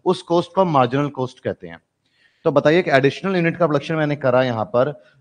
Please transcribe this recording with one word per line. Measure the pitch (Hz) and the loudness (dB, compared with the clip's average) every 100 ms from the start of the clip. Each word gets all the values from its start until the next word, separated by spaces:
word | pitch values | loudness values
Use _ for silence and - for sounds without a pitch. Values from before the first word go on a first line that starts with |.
उस | 170 180 | -4 -4
कॉस्ट | - 170 170 | 0 -2 0
को | - | 0
मार्जिनल | 185 143 123 135 143 | 2 2 2 0 -4
कॉस्ट | - 127 - | -4 -8 -6
कहते | 113 95 87 | -8 -8 -12
हैं। | 82 _ _ _ _ _ _ | -18 _ _ _ _ _ _
तो | 165 | -2
बताइए | 143 143 170 | 0 2 2
एक | 175 | 2
एडिशनल | 135 139 - 185 185 | 2 2 0 -2 0
यूनिट | 165 143 | 0 0
का | 170 | 0
प्रोडक्शन | 147 - | 0 -2
मैंने | 160 151 143 | -4 -2 -2
करा | 131 123 | 0 2
यहाँ | 131 113 | 2 -2
पर | 107 120 135 147 _ _ | -2 0 0 -4 _ _